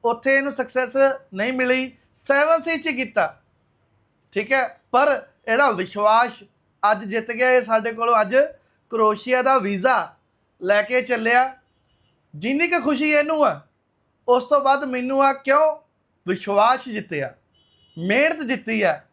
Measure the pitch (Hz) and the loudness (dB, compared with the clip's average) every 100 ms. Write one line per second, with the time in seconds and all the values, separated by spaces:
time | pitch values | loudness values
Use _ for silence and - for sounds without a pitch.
0 | 233 233 269 269 277 - 247 254 247 262 | -2 -2 0 0 0 -6 -4 -4 -2 2
1 | 269 269 _ 190 226 262 254 254 262 _ | 2 0 _ -6 -4 -2 0 0 -2 _
2 | _ - - 277 302 330 330 320 320 254 | _ -20 -2 0 2 0 0 -4 -4 -6
3 | 262 220 165 - _ _ _ _ _ _ | -4 -2 -2 -4 _ _ _ _ _ _
4 | _ _ _ 196 214 269 240 - _ 247 | _ _ _ -8 -2 -2 -2 -8 _ 2
5 | 294 269 - _ - 226 285 196 185 202 | 2 0 -6 _ -2 2 2 0 -6 0
6 | 208 220 240 - - _ _ _ 208 214 | 2 4 2 -4 -20 _ _ _ 0 0
7 | 208 220 220 233 254 254 214 220 220 220 | -2 -6 -6 -2 2 2 2 -2 -2 -4
8 | 233 233 208 254 302 - _ _ _ 220 | 0 2 2 2 0 -4 _ _ _ 0
9 | 214 214 254 254 254 240 202 196 240 240 | 2 0 -2 0 2 0 0 -2 0 0
10 | 160 _ _ _ _ _ 180 208 208 247 | -2 _ _ _ _ _ 0 0 2 -2
11 | 247 240 226 240 262 262 _ _ _ _ | -2 -2 2 2 2 -4 _ _ _ _
12 | _ _ _ 151 202 277 339 339 254 277 | _ _ _ -8 -4 -2 0 0 0 -2
13 | 302 294 294 311 269 143 _ _ _ _ | 0 0 0 0 0 -2 _ _ _ _
14 | _ _ - 247 247 294 269 277 285 254 | _ _ 0 0 2 0 2 0 0 -6
15 | 247 269 277 269 269 285 311 302 _ _ | -2 2 2 0 0 2 2 -2 _ _
16 | _ _ - 190 - 202 220 262 262 214 | _ _ -6 -6 0 2 4 2 -4 -10
17 | 202 151 135 - _ _ _ _ _ - | -8 -8 -8 -12 _ _ _ _ _ -10
18 | 175 226 311 320 254 254 - 220 190 147 | -2 0 0 -2 -4 -6 -4 0 0 -2
19 | _ | _